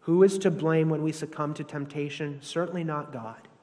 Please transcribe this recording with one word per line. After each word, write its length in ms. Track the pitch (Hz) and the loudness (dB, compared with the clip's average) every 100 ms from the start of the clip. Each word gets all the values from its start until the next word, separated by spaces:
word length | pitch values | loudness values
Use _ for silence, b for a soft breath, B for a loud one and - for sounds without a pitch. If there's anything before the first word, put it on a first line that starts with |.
Who 240 | - 170 | 4 6
is 140 | 190 196 | 6 6
to 120 | 190 | 0
blame 380 | 165 160 160 160 | 2 2 4 4
when 140 | 156 | 2
we 100 | 156 | 0
succumb 420 | 151 147 - 147 | -4 -8 -4 -4
to 80 | 151 | -4
temptation? 760 | 147 151 139 151 147 143 151 139 | -8 -6 -6 -4 -6 -4 -6 -8
Certainly 400 | - 165 175 180 | -8 -4 -4 -4
not 300 | 165 151 143 | -4 -4 -6
God. 340 | 131 113 113 - _ | -10 -10 -14 -20 _